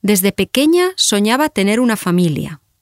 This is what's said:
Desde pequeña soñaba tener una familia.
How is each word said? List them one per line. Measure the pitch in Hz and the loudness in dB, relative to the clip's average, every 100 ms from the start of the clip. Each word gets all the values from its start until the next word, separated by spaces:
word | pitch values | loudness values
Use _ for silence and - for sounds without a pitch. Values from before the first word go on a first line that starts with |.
Desde | 196 202 196 | 0 0 0
pequeña | - 190 - 302 349 359 370 | -2 -4 0 2 2 0 -2
soñaba | - 202 208 247 302 | -2 0 0 0 -2
tener | - 196 220 | 0 0 2
una | 247 214 | 0 -2
familia. | - 175 175 143 147 156 _ _ | 0 0 0 -2 -6 -12 _ _